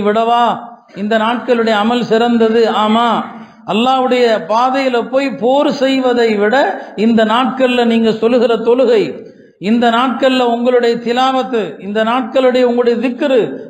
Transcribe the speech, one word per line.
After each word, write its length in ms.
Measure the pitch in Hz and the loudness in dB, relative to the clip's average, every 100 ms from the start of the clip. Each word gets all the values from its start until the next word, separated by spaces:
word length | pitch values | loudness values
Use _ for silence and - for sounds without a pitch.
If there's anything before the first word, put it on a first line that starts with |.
விடவா 420 | 208 214 226 240 233 185 - - _ | 2 0 0 2 0 -2 -10 -20 _
இந்த 200 | 180 208 220 | -10 -4 -2
நாட்களுடைய 560 | 220 240 - 233 226 208 | 0 -2 0 0 2 0
அமல் 260 | 220 240 | 0 0
சிறந்தது?" 600 | 185 220 240 233 226 233 220 190 | 0 0 2 2 2 2 2 0
ஆமா, 320 | 214 226 240 190 - - - - - | 0 2 2 -2 -4 -14 -20 -16 -4
அல்லாஹ்வுடைய 580 | 202 254 262 254 247 240 214 - | 0 2 0 0 2 2 0 0
பாதையில 500 | 220 254 269 262 240 233 | 0 0 0 -2 -2 -2
போய் 200 | 262 277 | -2 -2
போர் 360 | 175 233 277 294 | -2 0 2 0
செய்வதை 580 | - 262 269 254 240 233 | 0 0 0 0 0 0
விட 220 | 202 208 262 381 - - - | 2 2 2 0 -4 -10 -2
இந்த 280 | 226 226 | 2 2
நாட்கள்ல 600 | 214 233 262 - 254 247 | 2 0 -2 0 0 2
நீங்க 280 | 233 226 226 | 0 2 0
சொல்லுகிற 440 | 220 226 247 240 220 | 0 0 2 2 0
தொழுகை, 480 | 226 254 240 220 156 - - - - _ | 0 2 2 2 0 -6 -16 -20 -20 _
இந்த 260 | 185 233 233 | -2 0 2
நாட்கள்ல 520 | 226 262 220 262 254 240 | 2 0 0 0 2 0
உங்களுடைய 480 | 233 240 240 233 233 | 0 2 2 2 0
திலாவத்து, 640 | 233 247 262 262 226 233 175 - | -2 0 0 0 -2 -4 -6 -10
இந்த 220 | 190 208 | -6 -2
நாட்களுடைய 600 | 220 254 - 269 254 254 | 0 -2 -2 0 2 2
உங்களுடைய 320 | 247 240 226 233 | 2 2 0 0
திக்ரு 420 | 262 - 294 254 160 - | -2 -2 0 0 0 -6